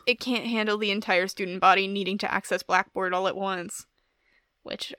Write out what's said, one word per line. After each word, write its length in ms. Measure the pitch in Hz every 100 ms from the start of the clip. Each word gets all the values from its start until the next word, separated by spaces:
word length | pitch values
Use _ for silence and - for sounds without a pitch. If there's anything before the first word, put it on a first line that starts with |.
| -
it 120 | 240
can't 240 | - 233 226
handle 300 | 226 214 208
the 140 | 214
entire 360 | 202 214 185 190
student 320 | - 185 185
body 280 | 190 185 196
needing 300 | 202 185 202
to 120 | 202
access 300 | 196 - 180
Blackboard 500 | - 185 - 190 185
all 140 | 180 190
at 80 | -
once. 500 | 196 180 180 - - _ _ _ _ _ _ _
Which, 320 | - - -